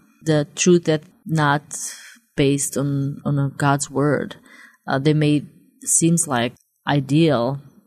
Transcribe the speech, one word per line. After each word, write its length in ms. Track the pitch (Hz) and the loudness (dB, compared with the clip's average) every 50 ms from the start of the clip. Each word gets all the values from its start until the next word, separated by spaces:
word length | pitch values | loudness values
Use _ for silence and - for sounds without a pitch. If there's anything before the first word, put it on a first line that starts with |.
| _ _ _ _ - | _ _ _ _ -2
the 240 | 160 156 151 143 143 - | 0 0 0 0 -2 -4
truth 300 | - - 180 175 170 170 | 0 2 4 4 4 4
that 200 | - 156 151 - - _ _ _ | 2 -2 -2 -2 -8 _ _ _
not 380 | - 156 156 151 143 143 147 143 - - - - - - - - - - - _ _ _ | -4 -2 0 2 2 0 0 -2 -8 -14 -14 -12 -14 -14 -16 -20 -20 -20 -20 _ _ _
based 400 | - 147 139 143 143 139 - - | 0 2 2 2 0 -2 -4 -4
on, 460 | - 139 143 139 139 139 139 143 - - | -4 -4 -2 -2 -2 -4 -4 -6 -6 -4
on 140 | - 143 139 | -4 -2 -2
a 100 | 139 135 | -2 -2
God's 420 | 135 - 147 143 139 143 143 - | -4 -2 0 0 0 0 -2 -4
word. 460 | 139 135 139 147 139 - - - - - - - - - - - - _ _ | -4 -2 0 0 0 -2 -2 -6 -10 -14 -20 -20 -20 -20 -20 -20 -20 _ _
Uh, 120 | - 139 135 | -6 -4 0
they 160 | 135 156 151 | 2 2 2
may 280 | 151 151 147 147 147 123 - - _ _ _ _ _ - | 2 2 2 2 0 -2 -6 -14 _ _ _ _ _ -6
seems 440 | - - - 165 165 170 165 - 151 | -2 0 2 2 2 2 2 0 -2
like 240 | 135 120 117 123 - _ _ _ _ _ _ | -2 -2 -2 -4 -6 _ _ _ _ _ _
ideal 760 | 147 143 147 139 135 143 156 165 160 143 117 117 123 139 143 - - _ _ _ | -2 -2 -2 0 0 2 4 4 4 2 2 0 -2 -4 -6 -10 -16 _ _ _